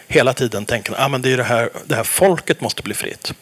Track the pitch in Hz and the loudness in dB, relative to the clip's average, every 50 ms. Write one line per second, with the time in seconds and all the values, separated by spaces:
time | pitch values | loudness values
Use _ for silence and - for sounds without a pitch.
0 | - - - 151 120 131 123 - 127 113 110 - 107 - 123 113 - - 101 92 | -6 2 4 4 4 4 2 2 0 -2 -2 -4 -2 -2 -4 -4 -4 -4 -2 -2
1 | 135 139 139 127 127 131 131 127 120 120 120 117 117 - - - - - 110 113 | 0 0 0 0 2 2 2 2 2 2 2 2 0 -2 -4 -8 -4 -2 -2 -2
2 | 110 - - - 180 196 175 147 - - 156 - 127 107 - - - 104 - - | 0 -2 2 4 4 4 4 2 0 -2 -2 -2 -4 -6 -6 -6 -6 -6 -6 -6
3 | - - - - - - 143 - | -8 -8 -10 -8 -10 -10 -10 -12